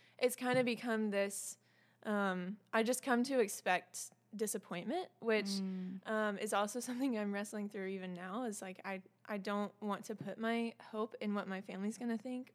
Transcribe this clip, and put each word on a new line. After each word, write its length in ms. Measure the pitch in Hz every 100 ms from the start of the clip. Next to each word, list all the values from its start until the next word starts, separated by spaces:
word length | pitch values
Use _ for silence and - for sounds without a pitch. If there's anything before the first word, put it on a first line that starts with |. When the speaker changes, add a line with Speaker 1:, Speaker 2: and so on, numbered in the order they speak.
| - -
Speaker 1:
it's 160 | 247 247
kinda 280 | 247 254
become 460 | 247 220 240 220 214
this, 480 | 196 202 196 - - _ _ _ _
um, 540 | 220 208 196 185 180 214 _
I 100 | 226
just 180 | 226 254
come 220 | - 240
to 160 | 247 269
expect 720 | 202 - - 180 - - - - _ 202
disappointment, 720 | 214 208 - 175 - 339 370 _
which, 240 | 226 214 202
Speaker 2:
Mm. 580 | 196 190 185 185 190 -
Speaker 1:
um, 280 | 220 214 202
is 160 | 214
also 260 | 208 208 247 240
<laughs> 240 | 247 269
something 80 | 220
I'm 140 | 208
wrestling 360 | 202 208 214 202
through 180 | 202 190
even 260 | 190 185
now, 300 | 175 185 208
is, 180 | 247 202
like, 200 | 190 185
I, 180 | 196 190 190 _ -
I 100 | 208
don't 340 | 202 202 202 -
want 220 | 208 196 -
to 100 | 214
put 220 | 208 190
my 360 | 226 233 233 - -
hope 240 | 220 220 -
in 120 | 214
what 140 | 202 196
my 140 | 190
family's 360 | 196 190 202 226
gonna 200 | 240 226
think 340 | 254 254 254